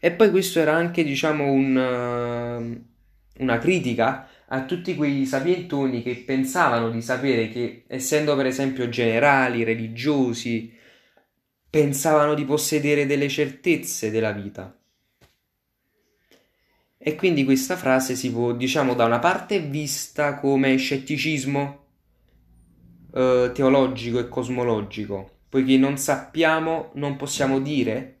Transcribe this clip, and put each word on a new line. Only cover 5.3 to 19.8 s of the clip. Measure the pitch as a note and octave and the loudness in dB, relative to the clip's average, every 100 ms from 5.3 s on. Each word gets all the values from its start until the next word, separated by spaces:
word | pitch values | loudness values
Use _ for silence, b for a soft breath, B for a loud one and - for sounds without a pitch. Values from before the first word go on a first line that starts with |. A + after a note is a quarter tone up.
| C#3 D#3 F3+ F3+ C#3+ C3+ A#2+ | -2 0 -2 -2 -2 -2 -2
che | A2+ A#2+ | -4 -8
pensavano | - C3 C3 F3+ D#3 A#2 A#2 | -4 -2 0 2 2 2 0
di | A#2 | -4
sapere | A2+ B2+ C#3 A#2 A2+ | -4 -2 0 0 0
che, | A#2+ A#2+ - _ | -4 -6 -8 _
essendo | C3 - D3+ D3+ | -8 -2 0 2
per | C#3 C3 | 0 0
esempio | C3 C3+ C3 A#2+ | 0 -2 -2 -4
generali, | A#2 A#2 A2+ C#3+ C3+ C3 A#2 | 0 2 4 4 4 2 0
religiosi, | A2+ A2+ A2+ A2+ C3 D3 B2+ A#2 B2 A2+ A2+ B B B B B B _ _ _ _ | 0 -2 -4 -4 0 2 2 -2 -4 -4 -6 B B B B B B _ _ _ _
pensavano | D#3 C#3+ C3+ E3 D3+ D3 | 2 2 2 4 4 4
di | D3 | 0
possedere | C#3 D3 - D3+ C#3+ D3 C#3 | 0 -2 0 0 2 0 2
delle | C#3 C#3+ | 0 0
certezze | C#3 C#3+ - - D3 - - A2 | 0 -4 -2 -2 -2 -2 -6 -2
della | A2 A2 | 0 -2
vita. | G#2 G2 - F#2+ - _ _ _ _ _ _ _ _ _ _ _ _ _ _ _ _ _ _ _ _ _ _ | -4 -8 -12 -18 -20 _ _ _ _ _ _ _ _ _ _ _ _ _ _ _ _ _ _ _ _ _ _
E | - | -6
quindi | D#3 F#3+ D#3+ | 0 2 2
questa | C3+ C3 - F3+ | 4 2 2 -4
frase | C3+ C3 C3 B2+ | 2 2 2 -4
si | B2 | -4
può, | A#2 A#2+ | -2 -2
diciamo, | A#2 B2+ D#3+ C3+ | -2 -2 0 0
da | B2 | 2
una | A#2 A#2 | 2 2
parte | E3+ F#3+ - G3+ | 2 0 -2 -4
vista | D3+ C#3+ | -2 -6